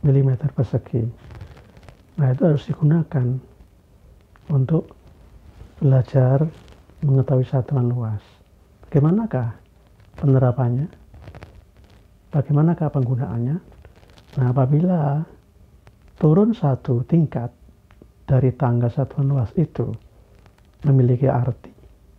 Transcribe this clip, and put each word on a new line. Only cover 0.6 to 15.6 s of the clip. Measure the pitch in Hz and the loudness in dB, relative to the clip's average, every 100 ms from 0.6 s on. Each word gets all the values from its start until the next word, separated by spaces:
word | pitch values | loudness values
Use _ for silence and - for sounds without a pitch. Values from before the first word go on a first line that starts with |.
| 123 127 - 123 117 - - - - - - - - - _ - | -2 -4 -4 -4 -4 -8 -20 -20 -20 -20 -20 -20 -20 -20 _ -2
Nah, | 135 127 | 0 2
itu | |
harus | 175 147 - | 2 0 -2
digunakan | - 151 165 156 139 123 127 - _ - _ _ _ - - _ _ - | -2 2 2 0 -2 -2 -4 -10 _ -20 _ _ _ -20 -20 _ _ -4
untuk | 143 131 160 - - - - - - - - - - | -2 2 0 -4 -20 -20 -20 -20 -20 -20 -20 -20 -2
belajar | 143 131 - 139 127 139 160 - - - _ - 147 | 2 2 2 2 2 2 -2 -6 -20 -20 _ -6 0
mengetahui | 135 127 131 127 | 0 2 0 0
satuan | 139 113 139 120 | -4 -2 -2 -2
luas. | 123 113 104 - _ _ _ _ _ | -4 -6 -8 -12 _ _ _ _ _
Bagaimanakah | - 147 147 196 226 139 117 - _ _ _ _ - - | -2 0 2 0 -2 -4 -6 -8 _ _ _ _ -20 -4
penerapannya? | 143 131 127 120 123 123 165 - - - - - - - - _ - - _ _ _ 151 | 2 4 2 0 -2 -2 -6 -10 -20 -20 -20 -20 -20 -20 -20 _ -20 -20 _ _ _ -4
Bagaimanakah | 123 147 160 165 156 | 0 2 2 0 -2
penggunaannya? | 143 123 127 139 117 120 160 - - - - _ - _ - | -2 -2 -2 -4 -6 -4 -6 -10 -20 -20 -20 _ -20 _ -4
Nah, | 123 | 0
apabila | 123 131 147 180 180 147 143 165 - _ _ | 2 2 2 2 0 0 -2 -6 -14 _ _